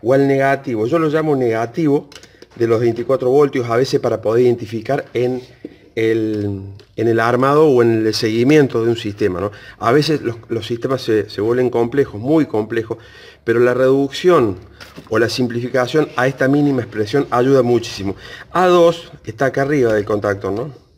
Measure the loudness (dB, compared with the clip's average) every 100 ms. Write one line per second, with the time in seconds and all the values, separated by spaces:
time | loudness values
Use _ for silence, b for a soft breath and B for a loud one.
0 | 2 2 2 2 0 -2 -4 -4 -2 0
1 | 0 0 0 0 0 -2 -4 -2 0 0
2 | -2 B B B B -4 0 2 0 -2
3 | -2 0 2 4 4 0 -2 0 0 0
4 | 0 -2 0 2 2 2 -4 -10 -4 -6
5 | -4 -4 -2 -4 -10 B B B B -2
6 | 0 0 -2 -2 -4 -6 -12 -18 -18 -2
7 | 0 2 2 2 2 4 4 4 4 2
8 | 0 -2 -2 0 4 4 4 2 -2 -2
9 | -4 -4 -2 -2 -6 B B B 0 0
10 | 0 -2 -4 -8 -8 -10 -6 -6 -4 -6
11 | -2 -2 -2 -4 -2 0 0 0 -2 0
12 | -2 -4 0 0 2 -2 -2 -4 -6 -10
13 | B B B B -2 2 2 2 2 2
14 | 0 0 2 4 2 -2 -12 B B B
15 | -4 0 0 0 -4 -4 -4 -2 -2 0
16 | -2 0 -2 0 0 2 2 0 -4 -6
17 | -2 -2 0 0 2 4 4 0 -2 -8
18 | -8 -8 B B B 0 2 4 4 2
19 | -10 -18 -16 -4 -2 0 -2 2 2 2
20 | 0 -2 -2 -2 -4 -6 -8 -12 _